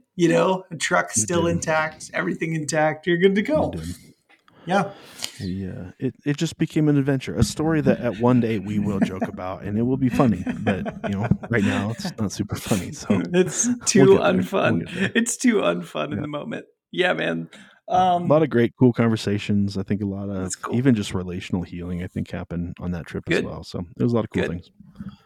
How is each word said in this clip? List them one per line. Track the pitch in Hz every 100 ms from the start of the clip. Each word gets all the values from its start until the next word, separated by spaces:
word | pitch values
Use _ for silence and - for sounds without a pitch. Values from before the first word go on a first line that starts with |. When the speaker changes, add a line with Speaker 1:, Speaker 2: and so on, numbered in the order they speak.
| _
Speaker 1:
you | - 165
know? | 165 180 185 -
The | 170
truck's | - 214 - -
Speaker 2:
We |
Speaker 1:
still | 214 170 170
Speaker 2:
did. | 165
Speaker 1:
intact, | - 156 156 - -
everything | 165 175 160 160
intact. | 160 143 156 156 151 -
You're | 170
good | 196
to | 196
Speaker 2:
We | 208
Speaker 1:
go. | 311 -
Speaker 2:
did. | 85 80 - - _ _ _ _ _ 160
Speaker 1:
Yeah. | 196 - - - - - -
Speaker 2:
We, | 98 92 95
uh, | 95 95 -
it, | 127 - 139
it | 143
just | 165 -
became | 165 160 151
an | 143
adventure, | 135 135 -
a | 87
story | - - 156 156
that | 143 151
at | 120 101
one | 120 127
day | 113 110
we | 95 104
will | 101 98
joke | - 92 -
about, | - 92 95
and | 98 104
it |
will | 120 135
be | 131
funny. | 143 135 90 247 82
But, | 104 92 - -
you | - 98
know, | 117 - -
right | 117
now | 98 98 98
it's | 120 170 -
not | 101
super | - 101 104
funny, | - 107 87
so | - -
Speaker 1:
<laughs> | 190 175
It's | 175 180 - 240
Speaker 2:
we'll | 247 -
Speaker 1:
too | 196
Speaker 2:
get | 190
there. | 196 175
We'll | 185
Speaker 1:
unfun. | 185 196 160 165
Speaker 2:
get | 165
there. | 175 190
Speaker 1:
It's | 233 233 -
too | 247 208
unfun | 175 175 170 156 147
in | 123
Speaker 2:
Yeah. |
Speaker 1:
the | 151
moment. | 147 - - - _ _
Yeah, | 175 180
man. | 160 160 165 165 - - _ -
Speaker 2:
A |
Speaker 1:
Um, | 180 185 175 175
Speaker 2:
lot | 151
of | 156
great, | 120 117 -
cool | 127
conversations. | 117 117 110 - 101 - 104 98 95
I |
think | 95 101
a | 101
lot | 98 101
of | 98
Speaker 1:
That's | 92 -
cool. | - 120
Speaker 2:
even | 131
just | 110 98
relational | 95 90 90 - 95
healing, | 82 87 87 87
I | 92
think, | 98 85
happened | 87 90 85 87 -
on | 87
that | 87 -
trip | - -
as | 190
Speaker 1:
Good. | -
Speaker 2:
well. | -
So | - - 90 -
it |
was | 123
a | 117
lot | -
of |
cool | -
Speaker 1:
Good. | -
Speaker 2:
things. | 87 - _ - - - -